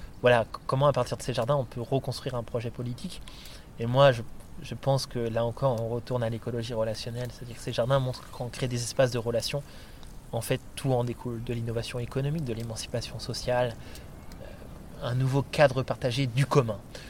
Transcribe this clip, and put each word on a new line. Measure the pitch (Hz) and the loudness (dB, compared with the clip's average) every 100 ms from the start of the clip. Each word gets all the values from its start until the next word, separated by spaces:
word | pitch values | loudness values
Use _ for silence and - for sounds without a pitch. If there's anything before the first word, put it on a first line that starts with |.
| - - | -14 2
voilà, | 123 120 | 6 6
c-, | 107 - - | 6 -2 -2
comment | 135 143 | 4 6
à | |
partir | 127 123 117 | 6 2 -2
de | |
ces | - | -2
jardins | 123 117 147 | 0 2 2
on | |
peut | 120 - | 0 -4
reconstruire | 117 135 131 123 - | 0 0 0 -4 -4
un | 123 | -4
projet | 110 123 117 | -2 -4 -4
politique. | - 120 123 180 - - - - - - - | -4 -6 -6 -8 -8 -12 -14 -14 -14 -14 -4
Et | 117 | 2
moi, | 123 143 | 8 8
je, | 120 113 - - - | 8 0 -10 -12 -12
je | - | -10
pense | 120 - 135 - | -4 2 2 0
que | 123 | -2
là | 117 113 | 0 2
encore, | 117 117 139 117 | 0 2 0 2
on | 113 | 0
retourne | 120 117 123 | -2 -2 0
à | 113 | 0
l'écologie | 113 - 120 113 | -2 -4 -4 -2
relationnelle, | 117 110 110 - 117 123 | 0 0 -2 -6 -6 -6
c'est-à-dire | - 123 | -8 -12
que | 110 | -8
ces | - | -4
jardins | 120 120 139 | 0 4 4
montrent | 127 123 - | 2 -2 -8
qu'on | - 123 | -8 -8
crée | - 127 | -2 -2
des | 120 | 0
espaces | 117 - 131 | 0 4 4
de | 120 | 2
relation. | 113 117 - 147 143 - - - - - - | 0 0 0 -4 -6 -12 -16 -16 -14 -14 -8
En | 117 | -4
fait, | - 127 - - | 0 -2 -2 -2
tout | 139 | 2
en | 127 | 2
découle, | 120 117 123 117 | 2 -2 -6 -6
de | 120 | -4
l'innovation | 120 117 113 113 123 | -2 -2 -2 -2 -4
économique, | 120 131 139 160 | -4 0 0 0
de | 139 | -2
l'émancipation | 113 117 110 - 120 - 113 | -2 -4 -6 -4 -4 -4 -6
sociale, | - 120 - 123 123 113 - - - - - - | -6 -4 0 2 2 -2 -10 -12 -12 -14 -12 -12
euh, | - - - - - - 135 | -12 -12 -14 -14 -12 -8 -2
un | |
nouveau | 120 131 135 | 0 2 2
cadre | 131 - 147 135 | 2 6 6 6
partagé | 127 123 131 117 135 | -2 -2 0 0 2
du | 117 | 2
commun, | 143 147 117 98 - - - | 4 6 4 0 -8 -14 -10